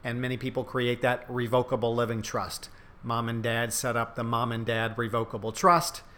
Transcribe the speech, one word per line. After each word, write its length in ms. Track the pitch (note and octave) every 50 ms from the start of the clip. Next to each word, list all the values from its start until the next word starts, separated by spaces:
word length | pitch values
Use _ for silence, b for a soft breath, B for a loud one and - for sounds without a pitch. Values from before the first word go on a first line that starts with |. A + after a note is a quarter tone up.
| -
And 180 | C3 A#2 A#2+
many 140 | B2 B2+ B2+
people 300 | A#2 B2+ C3 A#2+ C3 B2
create 360 | - - C3+ B2 B2 B2 A#2+
that 240 | - B2+ B2 B2 - -
revocable 680 | B2 B2+ B2 A2+ G#2+ B2+ B2 - C3+ A#2+ A2 A#2 A#2
living 260 | A#2+ A#2+ A2 A#2 A2+
trust. 480 | G#2 - - A#2 F#2+ F#2 - - - - B B B B B B
Mom 280 | - A#2 A#2 A#2 A#2 A2+
and 120 | A#2 A#2
dad 300 | G#2+ A#2 A#2 A#2 A#2 A#2
set 240 | A2 - - C3 A2+
up 200 | A#2 A#2 - -
the 100 | - A#2
mom 260 | A2+ A#2 A#2 A#2+ A#2
and 140 | A#2 A#2 A2+
dad 320 | G#2+ A#2 A2+ A2+ A2+ A2 A2+
revocable 560 | A#2 A2+ A2 A#2 A2+ - - A2 G2+ A2 G#2+
trust. 480 | - - F#3 F3 E3 D3+ - - - - B B